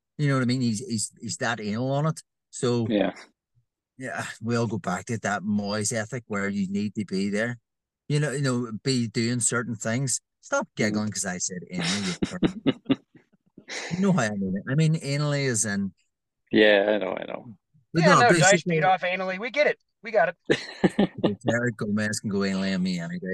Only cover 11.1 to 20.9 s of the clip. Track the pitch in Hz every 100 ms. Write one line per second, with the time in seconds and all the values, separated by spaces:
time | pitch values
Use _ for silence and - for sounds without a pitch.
11.1 | - 95 90 - 90 85 90 - 196 190
12.1 | 170 - 185 - 220 - - - - _
13.1 | - _ _ _ - - - - 175 196
14.1 | 165 110 104 95 95 107 139 160 156 139
15.1 | 143 147 143 139 113 110 101 98 - _
16.1 | _ _ _ _ 110 107 101 101 107 92
17.1 | - - - 123 104 _ _ _ 160 165
18.1 | 240 240 175 180 196 180 160 185 185 180
19.1 | 185 190 185 240 226 285 - _ _ 220
20.1 | 214 170 - - - - - 170